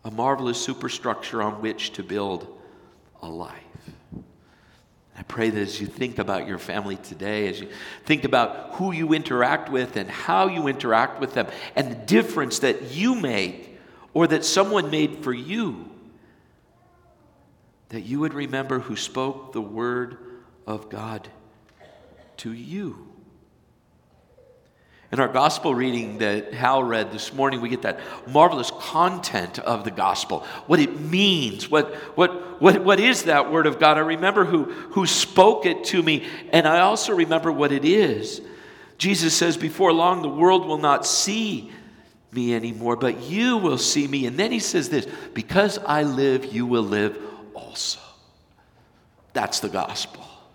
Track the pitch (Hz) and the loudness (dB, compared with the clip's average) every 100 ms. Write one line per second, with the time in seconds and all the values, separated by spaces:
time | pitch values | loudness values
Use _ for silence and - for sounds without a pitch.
0 | 113 110 127 135 123 120 - 131 131 - | -10 -4 0 0 -2 -4 -6 -6 -8 -6
1 | 123 107 - 113 104 104 110 107 - - | -6 -6 -6 -4 -4 -4 -6 -6 -8 -10
2 | 92 101 101 90 - - - - - _ | -6 -4 -4 -6 -10 -20 -20 -20 -20 _
3 | _ _ 82 82 82 - - - - - | _ _ -14 -12 -12 -16 -20 -20 -20 -20
4 | _ - - _ _ _ _ _ _ _ | _ -18 -18 _ _ _ _ _ _ _
5 | _ - 90 - 113 107 98 - 101 - | _ -20 -12 -2 -2 0 -4 -6 -10 -6
6 | 127 117 98 95 87 90 - 92 98 95 | -6 -4 -4 -4 -4 -10 -6 -8 -6 -10
7 | - 80 98 107 101 - 104 - - - | -12 -10 -6 -2 -4 -6 -12 -16 -16 -16
8 | - 151 127 127 117 - - - 190 165 | -2 0 2 2 2 -2 -12 -6 -4 -2
9 | 165 156 151 123 123 156 - 131 123 107 | 0 0 0 2 2 2 0 -4 -2 -4
10 | 95 - - 185 190 170 143 131 127 113 | -6 -8 0 2 2 0 -2 -2 2 2
11 | 127 - 131 123 107 - - - 123 117 | 2 -2 -4 -2 -4 -8 -6 -4 -4 -6
12 | 107 214 - 165 131 - 135 - - 143 | 2 4 4 -2 -4 0 0 0 -6 -2
13 | 226 247 147 107 90 - - - - - | 0 0 -2 -2 -2 -6 -18 -20 -20 -20
14 | - 156 165 156 - 185 196 208 156 156 | -4 2 4 4 2 2 4 2 0 0
15 | 151 - 131 120 139 220 202 101 - - | 0 -2 -6 -6 -6 -4 -4 -6 -14 -20
16 | - _ _ _ _ _ _ _ _ _ | -20 _ _ _ _ _ _ _ _ _
17 | _ _ _ _ _ _ _ _ _ 113 | _ _ _ _ _ _ _ _ _ -14
18 | 98 139 151 143 139 135 127 127 - 107 | -6 -4 -4 -4 -6 -6 -2 -4 -4 -8
19 | - 131 131 135 - 120 104 110 120 123 | -6 -4 -4 -6 -10 -8 -8 -4 -4 -4
20 | 123 - - - _ _ - 110 107 101 | -6 -12 -20 -20 _ _ -10 -10 -10 -12
21 | 110 107 - - _ _ _ _ - - | -10 -12 -14 -20 _ _ _ _ -20 -20
22 | - - - - 120 117 131 185 185 - | -20 -20 -20 -14 -12 -12 -10 -10 -10 -12
23 | - - - _ _ _ _ _ _ _ | -20 -20 -20 _ _ _ _ _ _ _
24 | _ _ _ _ _ _ _ _ _ _ | _ _ _ _ _ _ _ _ _ _
25 | _ 127 131 131 147 - 160 123 127 120 | _ 0 2 4 2 2 0 0 0 -2
26 | 110 107 107 104 - 120 123 135 123 113 | -4 -2 0 0 -4 -2 0 2 2 -2
27 | 104 110 - 135 135 131 117 123 101 - | -2 -6 -8 -2 0 0 -4 -4 -4 -6
28 | - - 123 139 170 151 120 - - 156 | -10 -14 0 6 6 6 -4 -6 -4 2
29 | 180 180 - 107 87 - - 117 107 95 | 2 0 -4 -4 -6 -6 -4 -2 -4 0
30 | 95 87 - 85 - - - 165 143 147 | 0 0 -4 -6 -6 -14 2 4 4 0
31 | 151 175 202 175 120 98 - 151 143 - | -2 2 4 2 -2 -6 0 0 0 -6
32 | - - 180 - - - 170 185 180 196 | -8 2 2 2 -12 6 6 6 4 6
33 | 240 247 170 147 - 160 151 131 156 151 | 6 4 4 2 4 2 2 6 6 6
34 | 160 165 185 202 175 170 135 - - 196 | 2 0 2 2 2 2 0 -8 -4 0
35 | 175 - - - 196 214 180 - - 185 | 2 0 2 8 8 8 0 -2 0 2
36 | 160 147 - - - 160 156 170 190 220 | 2 0 -2 -12 2 4 6 6 6 4
37 | - 190 160 165 165 143 143 139 147 208 | 0 2 2 2 0 0 2 2 4 6
38 | 175 104 104 - - - - - - - | 4 2 -4 -10 -14 -20 -20 -20 -20 -4
39 | 190 190 160 - 170 156 160 156 185 165 | 0 2 2 2 2 0 -4 2 4 6
40 | 175 185 151 143 180 185 170 156 151 143 | 4 2 -2 4 6 6 2 0 2 2
41 | - - - 220 214 143 104 - - - | 2 0 0 -2 -2 -4 -8 -18 -20 -20
42 | - _ _ 120 120 117 117 110 117 117 | -20 _ _ -2 0 0 -2 -4 -2 2
43 | 131 110 - 190 247 233 175 131 - 151 | 0 -2 -4 0 2 2 2 2 0 0
44 | 143 139 123 135 220 240 - 180 131 151 | 0 0 -2 0 -2 -2 0 -2 0 -2
45 | - - - - - 185 202 - - 151 | -2 -12 -10 -10 0 2 2 0 -2 0
46 | 147 131 139 131 127 110 120 120 101 104 | 0 2 2 2 -2 -4 0 0 2 0
47 | 104 104 - - - - - - - - | 0 -4 -14 -16 -18 -18 -14 -8 -8 -8
48 | - - _ _ _ _ _ _ _ _ | -14 -20 _ _ _ _ _ _ _ _
49 | _ _ _ 131 101 - 104 98 - - | _ _ _ -4 -2 -4 -4 -4 -6 -6
50 | - - - - _ | -10 -12 -20 -20 _